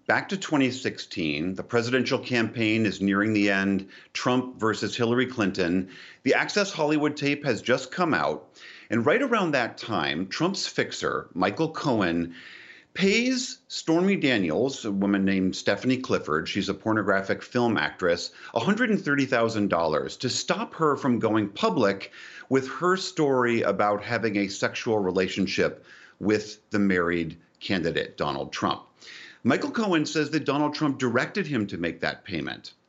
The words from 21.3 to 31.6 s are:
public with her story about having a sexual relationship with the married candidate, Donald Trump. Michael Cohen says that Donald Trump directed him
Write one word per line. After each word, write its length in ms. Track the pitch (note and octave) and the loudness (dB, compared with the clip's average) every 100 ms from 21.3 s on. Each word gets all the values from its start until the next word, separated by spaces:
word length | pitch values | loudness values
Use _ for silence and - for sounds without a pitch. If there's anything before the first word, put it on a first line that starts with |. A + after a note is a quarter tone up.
| A2 G2 | 2 0
public 600 | - A3+ E3+ G2+ G2 - - - - - | 0 0 4 2 0 -8 -16 -20 -20 0
with 180 | C3 C3 | 0 0
her 280 | - F3+ F#3 | -2 0 0
story 640 | - - D3 C3 A#2+ A#2 | -2 0 2 4 4 4
about 420 | - F#2+ G#2 G#2 | 2 2 2 0
having 360 | G#2+ A#2 A2+ G2+ | -2 -2 0 0
a 100 | G2 | -2
sexual 500 | - A#2+ - B2 G#2+ | -2 -4 -2 0 0
relationship 840 | F#2+ F2+ F#2 - F#2 - E2 - - - - _ | 2 2 0 0 0 2 0 -2 -14 -20 -20 _
with 380 | F2+ G#2+ G#2 - _ | 0 0 0 -12 _
the 80 | G#2 | 0
married 580 | G2 F#2 E2+ F2 E2 D#2+ _ _ | 2 4 2 0 -2 -8 _ _
candidate, 580 | - F2+ E2 D2 - - | -4 0 0 -2 -4 -4
Donald 340 | D#2 C#2 C#2 | -4 -2 -6
Trump. 300 | - E2+ C#2+ - _ - - - - | -4 -2 -2 -8 _ -20 -18 -20 -4
Michael 280 | A2+ D3+ C#4+ | 0 2 0
Cohen 340 | A#3 G#3+ E3+ | -2 0 2
says 240 | D3 D#3 D3 | 2 0 0
that 160 | D#3 | 0
Donald 300 | C3 C#3 D3 | 0 0 0
Trump 240 | D3 D#3 B2+ | 0 -2 0
directed 480 | B2+ A#2 D#3 G#3 D#3+ | 0 0 0 -4 -2
him 200 | C3 | -2